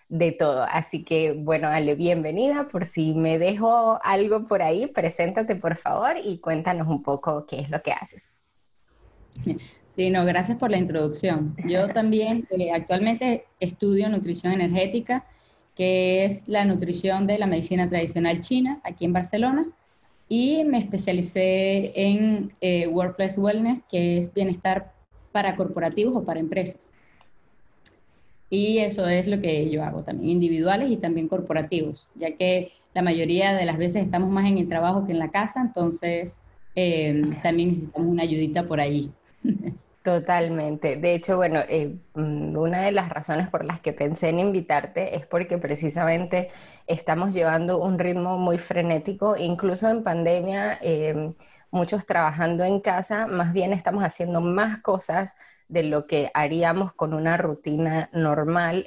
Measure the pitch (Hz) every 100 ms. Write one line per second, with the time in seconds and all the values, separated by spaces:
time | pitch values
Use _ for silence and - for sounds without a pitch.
0 | _ 160 165 160 151 131 123 160 156 156
1 | - 160 156 151 151 156 156 156 147 147
2 | 175 170 156 180 269 285 285 180 170 165
3 | 156 156 160 160 180 208 226 233 226 220
4 | - 196 208 214 220 196 160 180 285 -
5 | 160 170 175 208 220 180 165 165 - -
6 | 247 339 208 175 - 160 175 180 160 143
7 | - 139 165 151 147 139 139 147 - -
8 | - - - _ _ _ _ _ _ _
9 | - _ - - - - - - _ -
10 | 185 185 175 175 185 233 233 190 160 160
11 | 151 151 190 156 151 - 170 185 196 233
12 | 220 220 220 233 - 185 170 170 165 185
13 | 220 233 254 233 - _ 180 180 202 196
14 | 214 196 175 170 180 190 175 185 196 240
15 | 233 254 - _ _ _ _ - 185 185
16 | 185 185 196 196 - 208 202 180 175 175
17 | 190 190 202 208 196 170 170 180 180 175
18 | 165 170 170 170 - 254 254 285 180 175
19 | 175 180 180 208 247 277 330 - _ _
20 | _ _ _ 233 262 311 302 240 202 196
21 | - 180 175 190 185 190 190 196 196 -
22 | 196 202 220 208 196 - 185 175 170 170
23 | 180 185 190 196 202 214 226 254 - 175
24 | 175 175 175 202 190 175 190 190 - -
25 | _ - - 208 196 185 180 170 165 190
26 | 226 247 170 160 160 190 180 - - _
27 | _ _ - - _ - - _ - -
28 | _ _ - - - 196 208 220 208 202
29 | 175 180 185 202 170 151 151 151 151 156
30 | 156 - 101 175 175 160 175 202 269 214
31 | 170 165 160 185 180 160 156 170 156 -
32 | _ - 165 151 185 180 180 - _ 175
33 | 175 165 165 175 196 190 170 156 175 208
34 | 190 180 190 196 196 196 170 165 170 196
35 | 196 165 156 196 214 254 240 180 170 170
36 | 170 170 175 - - - - 180 175 160
37 | 151 147 147 151 170 170 175 170 151 151
38 | 170 170 165 156 151 175 170 151 143 147
39 | 147 - _ _ - 202 - - - _
40 | 185 175 170 175 165 165 151 147 156 143
41 | 175 170 175 185 175 160 - 160 147 175
42 | - 151 151 147 156 156 165 180 196 202
43 | 170 156 156 156 185 160 156 165 156 147
44 | 147 160 165 170 196 190 165 143 - -
45 | 190 175 - 175 175 175 147 147 165 165
46 | 165 165 180 180 180 - - - - 165
47 | - 160 196 185 160 165 175 180 185 180
48 | 180 180 180 185 180 170 - 175 170 160
49 | 202 196 208 202 175 175 196 185 220 226
50 | 214 170 170 175 185 196 208 - 170 156
51 | 156 147 156 - - - _ 180 175 208
52 | - 175 156 156 170 170 185 196 202 180
53 | 175 208 - 180 170 185 180 196 185 202
54 | 175 - 175 170 170 185 220 214 - 190
55 | - 170 196 - - _ _ 170 156 151
56 | 147 151 139 147 147 165 170 175 190 -
57 | 156 156 160 170 175 147 156 151 165 160
58 | - 170 156 151 151 175 170 180